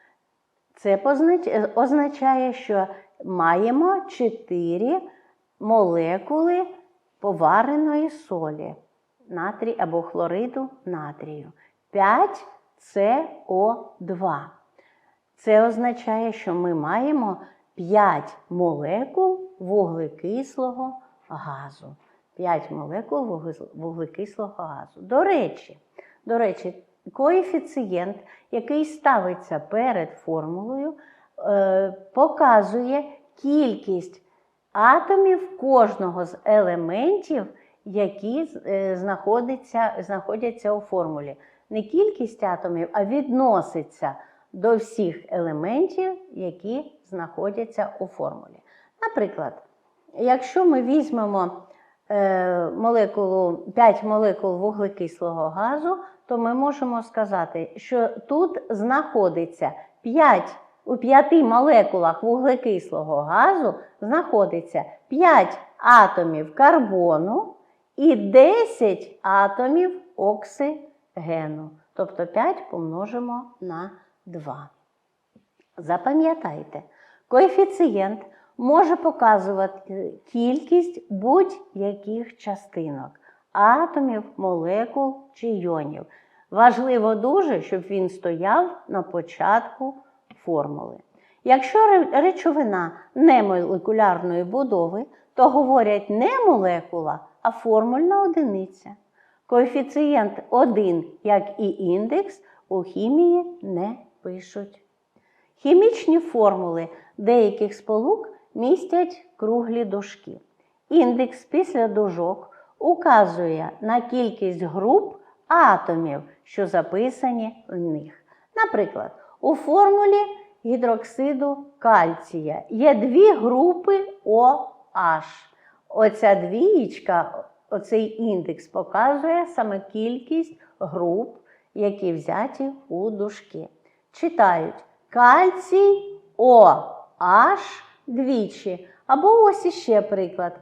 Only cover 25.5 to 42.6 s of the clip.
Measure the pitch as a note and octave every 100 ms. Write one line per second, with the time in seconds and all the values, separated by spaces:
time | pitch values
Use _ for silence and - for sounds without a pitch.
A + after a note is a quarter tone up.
25.5 | - - - _ - - _ - A3+ G3
26.5 | F#3 F3+ F3 _ _ - - C#4 F#4 F#4
27.5 | E4 - - G#3+ F3+ F#3 G3+ - - _
28.5 | A#3 A#3 D4+ D4+ - C#4+ A#3+ F3+ F3+ -
29.5 | D#3 D3+ G#3+ B3+ G#3 D#3+ - - D#3+ D#3
30.5 | F3 G#3+ C4+ D4 D4+ - _ _ - -
31.5 | G3+ G3 F#3+ G3 F#3+ - - D#4 - D4
32.5 | A3 F#3+ A3 B3 C#4+ D4 - _ _ C#4
33.5 | D4 C4+ F#3+ - F3+ - - _ _ _
34.5 | _ _ G3+ A3+ D4+ F4+ G4 F#4+ F#4 F#4
35.5 | - C4 C4 G#3+ - F#3 F3 E3+ - -
36.5 | G#3+ F#3 F3 E3 F#3+ D4 G4+ - D4 F#3+
37.5 | - _ _ - G3 G3 G3+ G3+ C4 D#4+
38.5 | - - G3 G3 F#3 G3 F#3+ - A3+ A#3+
39.5 | C4 - A#3 A3 - F#3 G3 G3 G#3+ A#3
40.5 | A3+ G#3 G#3 G#3 F#3 D#3+ D3+ C#3+ C#3 _
41.5 | _ _ G#3+ G#3+ E4 G#4 G4 A3+ - G3
42.5 | F3